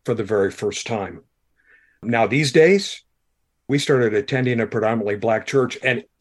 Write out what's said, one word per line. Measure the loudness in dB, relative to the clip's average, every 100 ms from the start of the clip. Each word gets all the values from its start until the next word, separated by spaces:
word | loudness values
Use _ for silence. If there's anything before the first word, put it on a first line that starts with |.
for | -6
the | -4
very | 0 0 0
first | -2 -6 -6 -6
time. | -6 -6 -12 _ _ _ _ _ _ _ _
Now, | -2 0 2
these | 2 2
days, | 6 6 4 0 -14 _ _ _ _ _ _ -4
we | -2
started | 2 2 4
attending | 0 -2 -2 0 0
a | -2
predominantly | -2 0 0 -2 -2
black | 0 -2 0
church. | 0 0 -2
And | -2 -2 -6 -8